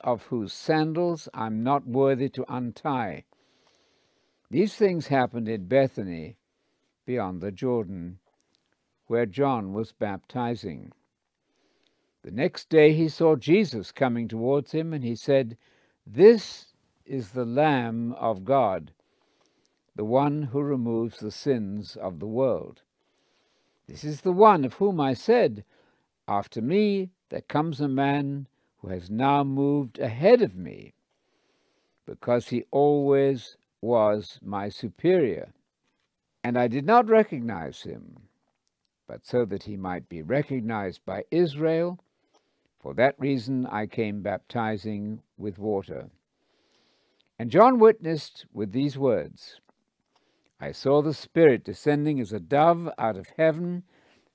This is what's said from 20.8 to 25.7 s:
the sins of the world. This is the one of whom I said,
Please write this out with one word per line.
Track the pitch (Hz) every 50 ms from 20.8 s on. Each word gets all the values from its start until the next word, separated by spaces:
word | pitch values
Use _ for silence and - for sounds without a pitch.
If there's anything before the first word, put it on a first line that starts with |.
| 117 117 117 113 117 113 - -
the | 107 107
sins | - - - 147 131 117 104 95 101 104 92 - -
of | 110 - 95 87 73
the | 90
world. | 110 113 123 135 127 101 80 - - - _ _ _ _ _ _ _ _ _ _ _ _ _ _ _ _ _ _ _ _ _ _
This | - 71 -
is | 147 151 151 139
the | - 185
one | 175 185 220 220 196 160 135
of | 117 -
whom | - 196 208 185 160
I | 143 135
said, | 127 - - - 233 240 196 139 107 104 - _